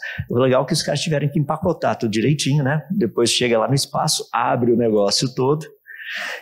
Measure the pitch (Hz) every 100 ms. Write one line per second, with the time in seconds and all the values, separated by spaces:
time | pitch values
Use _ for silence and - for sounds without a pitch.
0 | - - - 120 131 127 139 156 - 147
1 | - 143 143 156 139 151 - - 123 110
2 | 120 107 123 147 135 147 131 151 - 190
3 | 117 - 117 - 123 113 110 139 - 139
4 | 156 - - 120 123 131 120 117 117 107
5 | 101 - 131 - 131 151 - - _ -
6 | - - - -